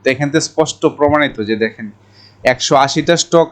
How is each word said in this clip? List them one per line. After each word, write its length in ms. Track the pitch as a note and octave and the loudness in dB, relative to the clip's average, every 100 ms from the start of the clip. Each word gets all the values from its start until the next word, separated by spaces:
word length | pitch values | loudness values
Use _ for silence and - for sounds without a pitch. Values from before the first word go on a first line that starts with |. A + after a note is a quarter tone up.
তো 60 | C3+ | -4
এখান 200 | B2+ C#3+ | -2 -2
থেকে 100 | D3+ | -2
স্পষ্ট 460 | - - D#3 - D#3 | -2 -2 -2 -2 -4
প্রমাণিত 540 | C3+ D3 D3 C#3+ - | 0 0 0 0 -4
যে 160 | G#2 G#2+ | -4 -2
দেখেন, 340 | A2 - G#2+ - _ _ - _ | -4 -6 -18 -18 _ _ -20 _
একশো 320 | B2+ B2+ - C#3+ | -2 -2 2 2
আশিটা 400 | C#3 D#3 D3 E3+ | 2 0 0 0
স্টক 340 | - E3 D#3+ | 2 2 2